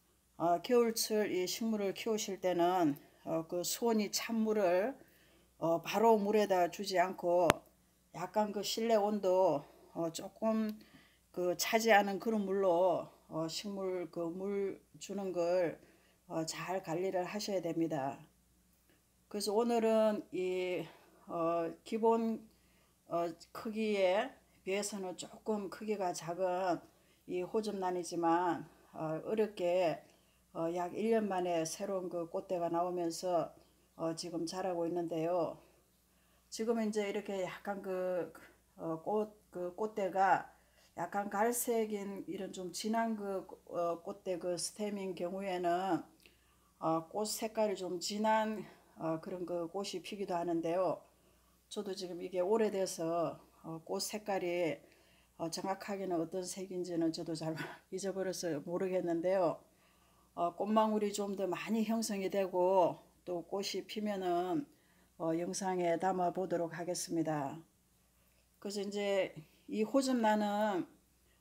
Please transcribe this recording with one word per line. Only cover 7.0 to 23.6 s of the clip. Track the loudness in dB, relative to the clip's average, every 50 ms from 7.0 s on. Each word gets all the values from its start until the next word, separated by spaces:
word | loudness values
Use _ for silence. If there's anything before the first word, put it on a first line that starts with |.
| 2 2 2 -2 0 2 4 6 6 6 6 4 0 -20 _ _ _ _ _ _ _ _ -12
약간 | -10 -8 -4 0 0 0 0 -2
그 | -4 -4
실내 | -4 -2 -2 2 4 4
온도, | 4 4 2 0 0 2 4 6 6 6 6 4 2 -2 -6 -20 -20 -20 -12 -6
어, | -4 -4 -2 -4
조금 | -6 -10 -10 -8 -4 -2 0 0 0 0 -2 -6 -8 -14 -20 -20 -20 -20 _ _ _ _ _ -6
그 | -2 0 0 0 0
차지 | 0 2 2 4 6 8 8
않은 | 8 8 4 0 -2
그런 | -2 0 0 0 0
물로, | 0 0 2 4 4 6 6 6 6 4 2 0 -4 -12 -20 _ -8
어, | -6 -4 -4 -4
식물 | -4 -6 -6 -6 -6 -4 -4 -4 -4 -4 -4 -6
그 | -6 -4
물 | -4 -4 -4 -4 -4 -4 -2 -2 -2 -4 -4 -8 -14 _ -20 -16
주는 | -12 -8 -6 -4 -4 -2 0
걸, | 0 2 2 4 4 2 2 0 -4 -12 -20 -20 _ _ _ _ _ _ -6
어, | -2 -2 -2
잘 | -2 -4 -6 -4 -4 -4 -4 -2
관리를 | -2 -2 0 0 2 2 0 0
하셔야 | 0 -2 -4 -4 -2 -2 0 0
됩니다. | 0 0 2 2 2 2 0 -2 -2 -4 -6 -12 -20 _ _ _ _ _ _ _ _ _ _ _ _ _ _ _ _ _ _ _ -10
그래서 | -8 -4 -2 0 2
오늘은 | 2 4 4 4 4 4 4 6 6 6 4 2 0 -4 -6 -4
이, | -2 -2 0 0 0 0 -2 -2 -4 -4 -6 -10 -20 -20 -20 -20 -20 -12
어, | -6 -4 -2 0 0 2 0 0 -2 -6 -8 -10
기본, | -6 -2 2 4 4 6 4 4 0 -2 -4 -6 -14 -20 _ _ _ _ _ _ _ _ _ _ -4
어, | -2 -2 -2 -2 -4 -8 -16 -16 -12
크기에 | -10